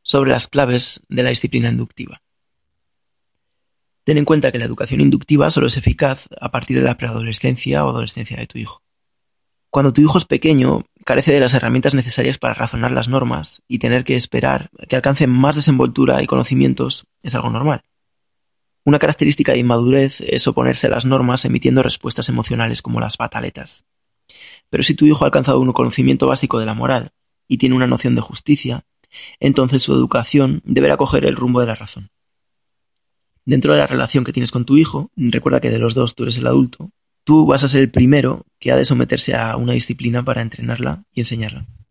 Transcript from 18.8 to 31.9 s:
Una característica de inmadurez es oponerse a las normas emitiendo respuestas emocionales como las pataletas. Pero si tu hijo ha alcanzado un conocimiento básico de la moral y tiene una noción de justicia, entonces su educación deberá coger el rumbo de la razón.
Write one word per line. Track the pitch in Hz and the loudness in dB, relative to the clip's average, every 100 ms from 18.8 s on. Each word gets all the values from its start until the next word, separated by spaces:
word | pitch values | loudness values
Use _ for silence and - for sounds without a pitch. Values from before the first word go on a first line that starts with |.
| - | 0
Una | 147 | 2
característica | 147 147 147 - 143 | 2 0 0 0 0
de | 131 | 2
inmadurez | 123 117 120 139 135 - | 2 2 2 2 0 -4
es | - 123 - | -4 0 0
oponerse | - 127 127 - | 0 -2 0 -2
a | |
las | 120 127 | 0 0
normas | 131 123 127 131 | 0 0 0 0
emitiendo | 123 131 131 | 0 2 2
respuestas | 131 - - - 123 | 2 -2 -4 -4 -2
emocionales | 120 110 117 113 117 | -2 -2 -2 -2 -4
como | 123 117 | -6 -6
las | 117 - | -4 -6
pataletas. | 120 117 127 - - - _ _ _ _ _ - - - _ | -6 -6 -10 -10 -12 -12 _ _ _ _ _ -20 -20 -20 _
Pero | 143 | -2
si | 135 151 | 0 4
tu | 151 | 4
hijo | 151 | 4
ha | 147 | 2
alcanzado | 147 135 131 | 2 2 2
un | 127 | 2
conocimiento | - 123 127 131 135 135 | 0 -2 0 0 2 2
básico | 131 135 117 | 0 -2 -2
de | 110 | -4
la | |
moral | 110 127 127 117 _ _ _ _ | -4 -2 -2 -4 _ _ _ _
y | 131 | 0
tiene | 131 127 | 2 2
una | 127 | 2
noción | 123 123 120 | 0 0 0
de | |
justicia, | - - - 147 127 120 _ _ _ - - - | -2 -8 0 0 0 -8 _ _ _ -20 -20 -2
entonces | 139 135 131 135 | 0 2 2 0
su | - | 2
educación | 131 123 123 117 143 135 147 | 2 2 0 0 2 2 -2
deberá | - - 143 143 | -2 0 2 2
coger | 135 139 139 | 0 0 0
el | 131 | 0
rumbo | 123 123 | 0 0
de | 117 | 0
la | |
razón. | 110 101 | -4 -12